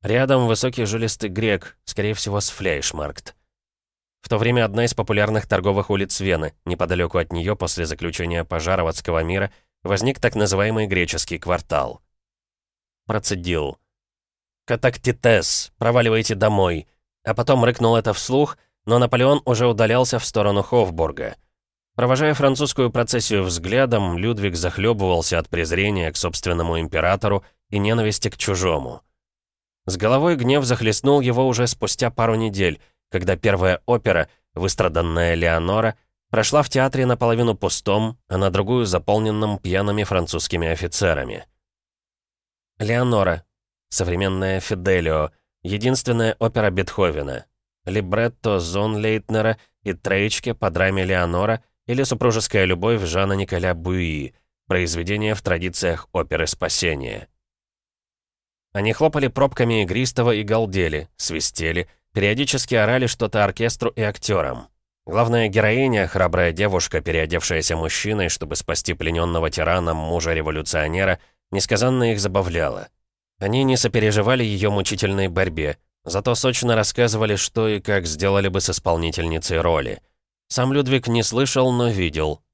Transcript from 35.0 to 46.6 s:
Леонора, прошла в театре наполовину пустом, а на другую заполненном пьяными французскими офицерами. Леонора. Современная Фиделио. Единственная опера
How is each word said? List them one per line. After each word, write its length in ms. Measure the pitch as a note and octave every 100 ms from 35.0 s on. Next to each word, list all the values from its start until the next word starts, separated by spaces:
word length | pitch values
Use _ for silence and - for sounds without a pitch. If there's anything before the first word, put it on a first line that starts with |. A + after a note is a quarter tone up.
| E2+ E2+ E2+
Леонора, 640 | E2 E2+ E2 E2+ G#2 A2+ - _ _ _
прошла 320 | A2 G#2+ D3
в 80 | C#3+
театре 340 | C3+ C3 C3+
наполовину 500 | B2+ B2 A#2 A#2 A#2
пустом, 640 | G2+ F#2+ - - G2+ A2+ A#2 _
а 120 | F#2
на 120 | G2
другую 360 | F#2+ G2 B2+ A2
заполненном 720 | F2+ F2+ G#2+ A2 G#2 G#2+ G2+
пьяными 440 | F2+ F#2+ G2+ G#2
французскими 680 | G2+ F#2+ E2 E2 - F2 E2
офицерами. 800 | D#2+ F2 - F#2+ D2 C2 G1+ - _ _ _ _ _ _ _ _ _ _ _ _ _
Леонора. 680 | G#2 A#2+ B2 A2+ F#2 E2 _ _ _ _ _
Современная 680 | - F2+ F2 G2 F#2+ F#2+ F#2+
Фиделио. 720 | - G2 F2+ F#2 D#2+ D#2 D2+ _ _ _
Единственная 760 | F2+ G2+ A#2+ C3 - A#2 A2+ -
опера 320 | A2+ A#2